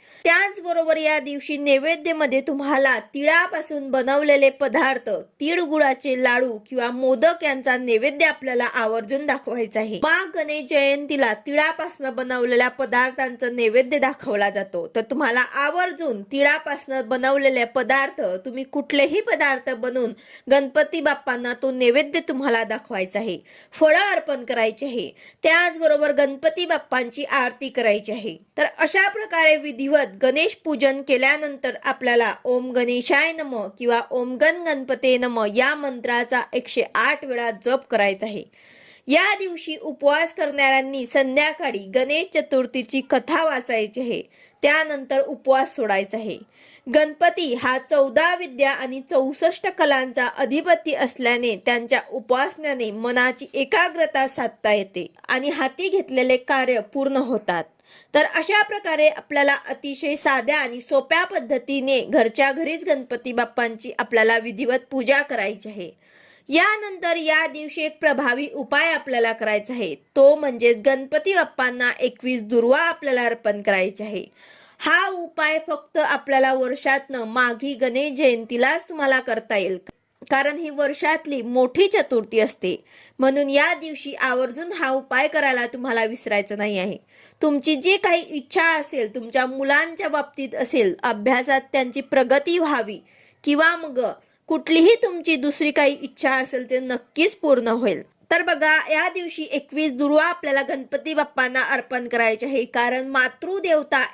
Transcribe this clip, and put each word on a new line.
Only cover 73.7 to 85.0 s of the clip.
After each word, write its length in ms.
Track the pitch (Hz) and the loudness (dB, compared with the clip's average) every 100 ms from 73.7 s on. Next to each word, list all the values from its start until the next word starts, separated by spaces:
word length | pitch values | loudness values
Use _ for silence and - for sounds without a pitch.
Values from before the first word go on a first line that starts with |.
| 196 190 202 | 0 0 -4
आहे. 200 | 214 196 - _ - - - - | -10 -10 -12 _ -20 -20 -20 -6
हा 260 | 311 339 381 | 0 2 2
उपाय 500 | 370 330 - 311 311 311 | -4 -8 -4 -2 -2 -4
फक्त 320 | 294 - 320 | -6 -4 -2
आपल्याला 540 | 302 277 277 269 269 | 0 -2 0 2 4
वर्षातनं 680 | 262 254 269 277 269 277 262 | 2 -2 -2 0 -2 -2 -8
माघी 480 | 220 240 247 226 277 | -4 0 0 -2 -6
गणेश 380 | 247 254 247 294 | -2 -2 0 -2
जयंतीलाच 760 | 262 277 233 226 240 262 330 330 | 2 2 2 -2 0 0 0 -4
तुम्हाला 320 | 320 277 262 | -2 0 0
करता 360 | 254 226 220 208 | 0 -4 -2 -2
येईल, 220 | 185 180 - - _ _ | -2 -4 -10 -20 _ _
कारण 340 | - 269 285 294 | -2 0 0 -2
ही 120 | 320 | -6
वर्षातली 720 | 285 285 285 302 320 311 277 | -2 -2 -2 -2 -2 -2 -6
मोठी 440 | 233 247 254 294 392 | -2 2 2 4 4
चतुर्थी 520 | 415 285 240 214 220 | 4 2 0 0 2
असते, 340 | 214 - 185 - _ - - - | 0 0 -4 -6 _ -20 -18 0
म्हणून 320 | 262 277 277 | 2 2 2
या 220 | 277 311 | 2 2
दिवशी 400 | 320 320 285 277 | 0 -6 -12 -12
आवर्जून 580 | - 262 247 262 247 339 | -4 -2 0 -2 -4 -10
हा 180 | 349 269 | -4 -2
उपाय 380 | 269 | -2